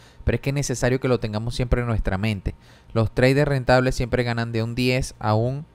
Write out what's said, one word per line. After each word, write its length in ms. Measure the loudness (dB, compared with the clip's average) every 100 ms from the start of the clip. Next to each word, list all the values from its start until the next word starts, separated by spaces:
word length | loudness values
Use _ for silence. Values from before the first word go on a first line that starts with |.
| -20 -6
pero 100 | -2
es 80 | -2
que 80 | 0
es 40 |
necesario 440 | -2 -2 0 0 0
que 100 | 0
lo 120 | 0
tengamos 340 | 0 -4 -4
siempre 260 | -4 0 0
en 60 | 0
nuestra 320 | -2 -2 -2
mente. 380 | -2 -2 -6 -10 -18 -20 -4
Los 220 | 0 0
traders 340 | 4 4 4 2
rentables 460 | 0 4 4 4
siempre 300 | 0 -2 0
ganan 260 | 0 -2 -2
de 140 | -2
un 100 | -4
diez 400 | 0 0 0 -2 -4
a 140 | 0
un 300 | 0 0 -4 -10